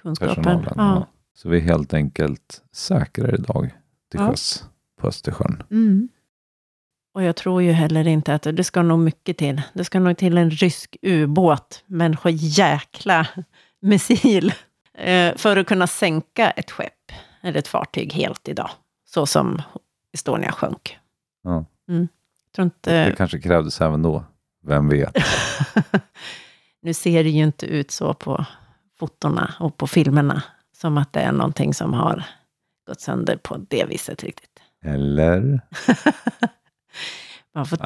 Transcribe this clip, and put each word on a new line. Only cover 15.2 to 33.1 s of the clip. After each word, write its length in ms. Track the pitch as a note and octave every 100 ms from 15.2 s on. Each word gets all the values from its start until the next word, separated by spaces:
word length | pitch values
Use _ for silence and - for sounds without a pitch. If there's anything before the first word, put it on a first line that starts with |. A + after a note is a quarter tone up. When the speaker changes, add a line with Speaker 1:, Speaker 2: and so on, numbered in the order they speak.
| F3 -
Speaker 1:
för 220 | G#3+ G3
att 100 | F#3
kunna 200 | G3+ F3
sänka 600 | - F#3+ D#3+ - - A3
ett 200 | - -
skepp 400 | - - _ - - - _
eller 180 | F3+ D3
ett 80 | -
fartyg 460 | - - - A2+
helt 340 | D3+ C3+ - -
idag, 220 | D3 - - _ _ _
så 200 | F3 C#3+
som 360 | - B2+ E3 - - _ _ _
Estonia 380 | - - - -
sjönk. 460 | - - - - - _ _ _ _
Speaker 2:
Ja. 220 | F#2 F2 D#3+ _ -
Speaker 1:
Mm. 180 | E3+ F3 _ _ _ _ -
Tror 80 | F3+
inte 400 | - - E3 D#3+
Speaker 2:
Det 60 | -
kanske 240 | F2+ D#2+
krävdes 400 | F2 E2+ D#2 -
även 200 | D#2+ D2+
då. 220 | E2 D2+ - _ _ _ C#2+
Vem 240 | D2 D2
vet? 260 | C#2+ - C4+
Speaker 1:
<laughs> 1600 | - - - - D3 A3+ - - - - - - - _ _ _
Nu 120 | E3
ser 300 | E3 F3 E3
det 60 | D#3
ju 140 | D3+
inte 220 | D#3 - -
ut 260 | D3+ C#3+
så 220 | - -
på 320 | - - - D3+ - _ _ _ -
fotorna 540 | D#3+ - D3+ D3+ - -
och 180 | D#3+ -
på 100 | C#3
filmerna, 560 | - D3 D3 C#3+ C#3+ - _ _ _
som 220 | E3 D3
att 160 | C#3+
det 60 | D3
är 120 | -
någonting 420 | C#3 C3 D3 C#3+
som 200 | C#3 E3
har 300 | - - - - - _ _ _ _ -
gått 140 | -
sönder 360 | -